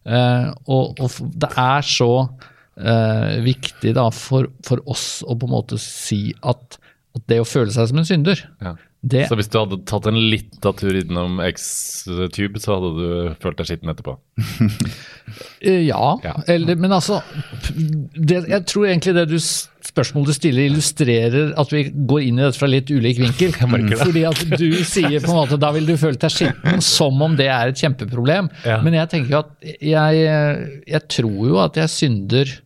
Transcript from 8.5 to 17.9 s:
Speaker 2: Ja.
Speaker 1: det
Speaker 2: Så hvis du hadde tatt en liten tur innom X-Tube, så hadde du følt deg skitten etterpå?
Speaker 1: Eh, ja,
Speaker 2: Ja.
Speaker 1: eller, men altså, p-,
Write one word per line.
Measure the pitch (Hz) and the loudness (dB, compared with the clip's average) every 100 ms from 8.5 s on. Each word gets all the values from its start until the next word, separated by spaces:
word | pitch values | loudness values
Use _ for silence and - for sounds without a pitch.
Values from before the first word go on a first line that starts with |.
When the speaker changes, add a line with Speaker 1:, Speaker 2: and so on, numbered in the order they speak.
| _ | _
Speaker 2:
Ja. | 90 85 _ _ | -12 -12 _ _
Speaker 1:
det | 123 123 143 | 0 0 2
Speaker 2:
Så | 110 | 0
hvis | 104 | 0
du | 113 | 0
hadde | 104 95 | -2 -4
tatt | - 104 107 | -4 -2 0
en | 110 | 2
liten | 113 110 - - 101 92 | 2 0 -4 -4 -4 -2
tur | 98 | -2
innom | 95 85 87 90 90 | -2 -2 -4 -2 -2
X-Tube, | 87 82 - - - - - 87 90 - 101 107 | -4 -4 -10 -8 -10 -12 -8 -6 -4 -4 -4 -4
så | 104 98 | -2 -2
hadde | 90 80 | -2 -4
du | 85 87 85 80 | -4 -4 -4 -6
følt | 92 82 | -8 -6
deg | 85 | -8
skitten | 82 82 | -6 -8
etterpå? | 78 - 67 _ - - - 110 107 - - - - - 104 - - | -8 -10 -14 _ -8 -6 0 0 0 -6 -6 -18 -20 -20 -20 -20 -4
Speaker 1:
Eh, | - 185 | 0 2
ja, | 160 - 135 214 | 2 2 0 0
Speaker 2:
Ja. | - - | -4 -6
Speaker 1:
eller, | 156 170 160 175 | 0 0 2 0
men | 185 | 2
altså, | 190 - 202 - 151 - - | 2 0 -4 -4 -12 -12 -8
p-, | - 147 160 | -6 -2 -2